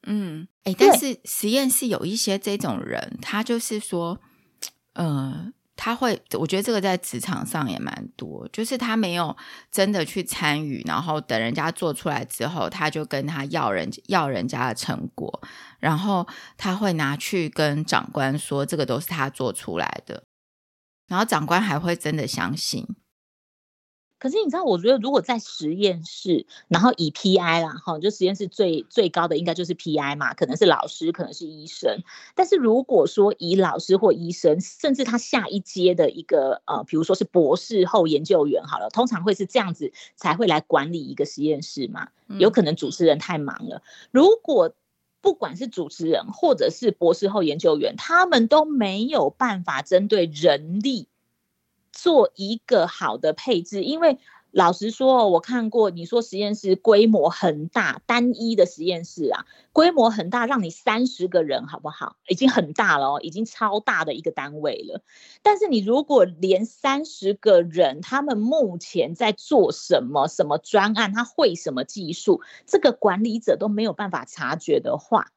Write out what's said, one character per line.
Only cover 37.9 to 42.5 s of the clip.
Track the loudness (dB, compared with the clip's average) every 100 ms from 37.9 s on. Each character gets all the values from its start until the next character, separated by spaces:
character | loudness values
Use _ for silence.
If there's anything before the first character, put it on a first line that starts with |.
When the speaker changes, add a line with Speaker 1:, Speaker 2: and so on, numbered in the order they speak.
| 4 4
Speaker 2:
研 | 0
究 | 2 2 2
员 | 0
好 | -4 -8
了， | -4
通 | 0 0
常 | 0
会 | -2 -2
是 | 0
这 | -2
样 | -2 -4
子 | -8 -10 -20 _
才 | -2 0
会 | 2
来 | 0
管 | 2 0 0
理 | -8
一 | -8
个 | -6
实 | -6 -2
验 | -2 -2
室 | -6 -8 -8
嘛， | -10 -16 _ _
Speaker 1:
嗯。 | 2
Speaker 2:
有 |
可 | 4